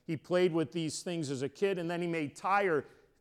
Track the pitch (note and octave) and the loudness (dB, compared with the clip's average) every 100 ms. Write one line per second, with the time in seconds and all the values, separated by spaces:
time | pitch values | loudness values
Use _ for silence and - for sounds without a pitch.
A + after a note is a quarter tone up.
0 | - E3 - F3+ F3+ E3 D#3+ E3+ D#3 - | -8 -6 0 4 4 4 0 -2 -4 -4
1 | F#3+ E3+ C#3 C3+ C3+ - G3 F#3 E3+ F3 | -6 -4 -4 -4 -4 -2 0 0 -2 -2
2 | F3 E3 D3 - F#3+ G3+ G3 D3+ - - | -2 -2 -4 -4 0 2 2 0 -2 -14
3 | _ _ | _ _